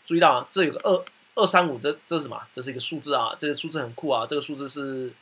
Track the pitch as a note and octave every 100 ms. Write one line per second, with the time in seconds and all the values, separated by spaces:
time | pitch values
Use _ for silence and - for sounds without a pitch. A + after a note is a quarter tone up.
0 | - E3 E3 C3+ D3+ F#3+ D#3+ - - F#3
1 | - - _ - G3 F#3 F3 B2 C3+ D3
2 | - E3 C#3 A2 - - B2+ B2 - D#3+
3 | C#3+ C3+ A2+ - D3 C3+ D#3+ D#3 A#2+ A#2
4 | D3+ A#2+ A#2 D3 C#3 C#3 C#3 C#3+ C#3 C3
5 | B2+ A#2+